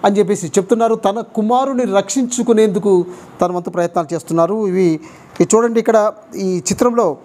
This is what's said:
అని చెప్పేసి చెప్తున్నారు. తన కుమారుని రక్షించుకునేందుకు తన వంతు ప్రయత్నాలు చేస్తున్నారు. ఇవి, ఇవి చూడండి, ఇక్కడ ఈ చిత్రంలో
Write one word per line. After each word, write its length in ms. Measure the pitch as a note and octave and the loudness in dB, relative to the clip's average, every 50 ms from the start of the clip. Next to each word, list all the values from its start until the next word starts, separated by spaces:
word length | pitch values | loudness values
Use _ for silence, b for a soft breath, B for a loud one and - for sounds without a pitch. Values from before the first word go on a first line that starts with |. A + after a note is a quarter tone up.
| - | 2
అని 140 | G#3 G3+ G3+ | 2 2 2
చెప్పేసి 280 | G#3 E3+ G#3 - E3+ | 0 0 -2 -4 -4
చెప్తున్నారు. 480 | D3+ - G3+ F3+ F#3 A#3+ A3 A#3 A3+ A3+ | -2 -2 -2 0 0 0 0 2 0 0
తన 260 | A3 A3 G3 G3+ A#3 | 0 -2 -4 -4 -4
కుమారుని 640 | A3 - - A3+ G#3+ G#3+ B3 B3+ C4+ C4+ C#4 B3 B3 | -8 -8 -6 -4 -2 0 0 0 0 -2 -2 -2 -2
రక్షించుకునేందుకు 1200 | G3+ F#3+ G3 G3 G3 - C4+ B3+ A#3+ - - A#3 - A3+ G#3+ A3 G#3+ F#3 G#3 F3 G3+ F#3+ F3+ F3 F3+ B B B B B - | 0 0 0 -2 0 -2 -2 -2 -2 -2 -4 0 2 4 4 4 2 0 0 0 2 2 2 2 -2 B B B B B -2
తన 120 | F3+ F3+ F3+ | -2 -2 -2
వంతు 180 | F3 E3+ F3+ | -4 -6 -6
ప్రయత్నాలు 440 | F3 F3 E3+ E3+ F3 F#3 E3 - E3+ | -4 -4 -4 -2 -2 -4 -4 -4 -6
చేస్తున్నారు. 520 | D#3+ - - D#3+ E3 E3 E3 G3+ A3 G#3+ | -8 -6 -4 0 0 0 0 0 -2 -2
ఇవి, 340 | G3 F3+ F#3+ F#3 E3+ D#3+ D3+ B B B B B B B B | -2 0 2 2 2 0 -2 B B B B B B B B
ఇవి 80 | F3 E3+ - | 2 4 4
చూడండి, 260 | A3 A#3 A#3 A#3 A3+ | 2 2 2 0 0
ఇక్కడ 320 | A3+ A#3 A3 A3 G#3 G#3+ G#3 - - - - | 0 4 2 4 2 2 -2 -6 -18 -16 -10
ఈ 260 | - F#3+ F#3 F#3 F3+ - - G3+ | -6 -4 -4 -4 -4 -4 -4 -2
చిత్రంలో 440 | - A#3+ A#3+ A#3 A#3 A3+ F3 C#3+ - - | 0 0 0 2 2 0 0 -2 -6 -10